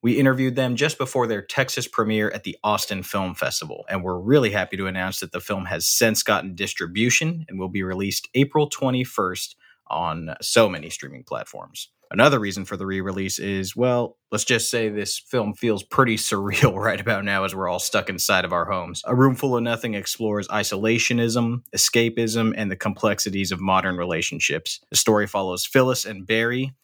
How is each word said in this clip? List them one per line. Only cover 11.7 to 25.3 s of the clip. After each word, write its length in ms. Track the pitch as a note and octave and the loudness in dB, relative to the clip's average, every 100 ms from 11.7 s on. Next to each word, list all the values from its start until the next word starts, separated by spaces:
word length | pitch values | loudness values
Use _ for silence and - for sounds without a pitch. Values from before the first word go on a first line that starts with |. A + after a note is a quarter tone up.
| - - _ _ | -16 -16 _ _
Another 260 | - C3+ C3 | 6 6 6
reason 240 | G#2 F#2+ F#2 | 0 -6 -8
for 100 | G2 | -6
the 100 | F#2+ | -4
re-release 540 | F#2+ F#2 F#2 F#2+ - | -4 -4 -4 -4 -4
is, 340 | G2+ G2 F#2+ | -4 -4 -4
well, 440 | - B2 B2 A#2+ - _ | 0 2 2 0 -6 _
let's 100 | G#2+ | -4
just 260 | - A#2+ A2+ | 0 0 2
say 200 | A#2+ A2 | 0 -2
this 280 | G#2 G2+ - | -2 -6 -6
film 360 | - B2+ G#2 | -4 -2 -2
feels 280 | G2+ A#2+ G#2 | -2 0 -2
pretty 340 | - - B2+ A2 | -2 4 4 4
<laughs> 20 | |
surreal 580 | - G2+ G2 G2 A#2 F#2+ | 0 -2 0 2 2 4
right 240 | A2 G2 | 0 0
about 240 | G2+ G2 | 0 -2
now 220 | G2+ G2 F#2+ | 0 0 -2
as 100 | F#2+ | -2
we're 140 | F2+ | -4
all 100 | F2 | -2
stuck 300 | - G#2 - | 0 -2 -2
inside 340 | F2+ - F#2+ | -4 2 2
of 80 | F#2 | 2
our 140 | F2 E2+ | 0 0
homes. 360 | F#2+ F2 E2 - | -4 -4 -10 0
A 100 | B2 | 6
Room 180 | C3+ | 6
Full 220 | B2+ C#3 B2 | 6 0 0
of 80 | |
Nothing 300 | A#2 A#2 A#2+ | 0 -2 -4
explores 520 | G#2 G2+ - A2 G#2 F#2+ | -4 -6 -4 -2 -2 -2
isolationism, 1120 | G#2+ G2 G2 A2 A#2 - A#2+ A#2 A#2 A#2 A#2+ - | -2 -2 0 2 2 2 2 2 2 0 -2 -6
escapism, 800 | G2 - A#2+ A#2 A2+ A#2 A2+ A2 G#2+ | 0 2 4 2 0 0 2 0 0
and 120 | G#2 | -4
the 60 | F#2+ | -2
complexities 800 | G#2+ G2 G#2+ G2+ - G2 F#2+ | -4 0 0 0 -2 -2 -2
of 80 | F2+ | -2
modern 340 | F#2+ F#2+ F#2+ F2+ | 2 2 2 -2
relationships. 880 | F2 E2+ E2+ D#2+ - D#2+ - - _ | -2 -2 -2 -2 -2 -2 -6 -10 _
The 80 | - | 0
story 280 | - G#2+ | 4 4
follows 400 | G2 | 2